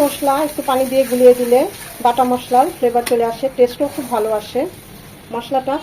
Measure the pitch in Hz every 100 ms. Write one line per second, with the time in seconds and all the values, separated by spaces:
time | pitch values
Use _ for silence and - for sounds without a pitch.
0 | 285 285 277 269 302 302 269 262 262 262
1 | 247 247 247 247 240 247 349 - - -
2 | 240 247 254 247 - 247 320 - 247 240
3 | 240 233 233 233 269 262 247 - 285 -
4 | 254 233 214 214 208 240 359 - - -
5 | - - - 233 - 269 262 294